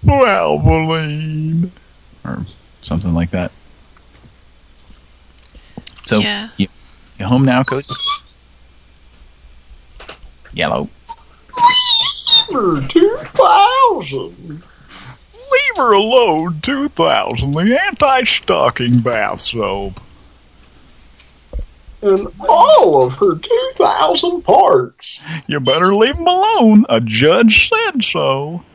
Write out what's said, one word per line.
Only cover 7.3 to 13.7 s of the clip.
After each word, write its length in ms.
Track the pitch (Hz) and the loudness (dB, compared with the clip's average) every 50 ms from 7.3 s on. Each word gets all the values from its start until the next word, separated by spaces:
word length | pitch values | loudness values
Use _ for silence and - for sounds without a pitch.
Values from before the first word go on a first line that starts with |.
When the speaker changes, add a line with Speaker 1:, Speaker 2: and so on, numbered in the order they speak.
| 123 127 135 | 0 2 2
Speaker 1:
now, 180 | 131 123 123 131 | 2 2 0 0
Coach? 240 | - - 135 139 - - 1077 - - 1077 1077 _ _ _ _ _ _ _ _ - _ _ - _ _ _ _ _ - _ - - - _ _ _ - - - - - - - - - - - - - - _ - - - _ - - - | -2 -4 -6 -6 -8 -10 -6 -4 -4 -4 -6 _ _ _ _ _ _ _ _ -20 _ _ -20 _ _ _ _ _ -20 _ -20 -20 -20 _ _ _ -20 -20 -20 -20 -20 -20 -20 -20 -20 -20 -20 -20 -20 -20 _ -20 -20 -20 _ -20 -16 -8
Yellow. 360 | - 82 73 - - - - - _ _ _ 932 _ _ _ - _ _ _ 1047 1047 960 960 988 988 988 988 960 - - 1077 1077 - - - - - - - | -6 -4 -4 -4 -4 -6 -8 -12 _ _ _ -20 _ _ _ -20 _ _ _ -4 2 2 4 4 4 2 2 2 0 0 -2 -4 -6 -2 0 0 0 0 0
Speaker 3:
Lever 340 | 381 269 - 370 330 143 131 - | -2 -2 0 0 0 -2 -4 0
two 280 | - 339 339 403 453 554 | 2 2 2 2 0 -2
thousand. 1400 | 605 - - - 523 - - 392 392 427 | -10 -12 0 2 2 4 6 4 4 4